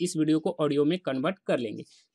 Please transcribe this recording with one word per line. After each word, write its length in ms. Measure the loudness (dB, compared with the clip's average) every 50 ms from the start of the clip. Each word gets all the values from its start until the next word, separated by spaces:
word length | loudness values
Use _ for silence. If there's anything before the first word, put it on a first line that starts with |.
इस 160 | -4 -2 0 0
वीडियो 220 | 2 2 2 2
को 160 | 0 -2 -2 0
ऑडियो 260 | 0 2 2 2 2
में 140 | 2 2 0
कन्वर्ट 400 | -2 -4 -4 -2 -2 -2 -2 -4 _ -2
कर 120 | -2 -2
लेंगे। 240 | -2 -4 -6 -10 -12 -14 -20 -20 _ _ _